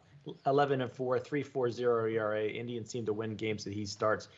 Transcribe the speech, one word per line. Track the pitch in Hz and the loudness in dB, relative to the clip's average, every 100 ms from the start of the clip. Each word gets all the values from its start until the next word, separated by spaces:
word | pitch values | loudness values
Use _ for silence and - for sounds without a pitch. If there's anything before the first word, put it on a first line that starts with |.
| - - 143 - 143 | -16 -16 -14 -2 2
eleven | 139 139 131 | 4 4 2
and | 120 | -2
four, | 131 127 123 | -4 0 0
three | - 147 | 0 -4
four | 127 135 120 | -2 0 0
zero | 113 123 117 110 | 2 2 4 2
E | 110 | 2
R | 107 107 | 2 0
A. | 107 | 0
Indians | - 120 117 110 | -2 -6 -6 -6
seem | 123 107 | -4 -2
to | |
win | 107 113 104 | -2 -4 -2
games | 110 101 98 | -2 -2 -4
that | |
he | 101 104 | -6 -6
starts. | - 110 101 - | 0 2 2 -2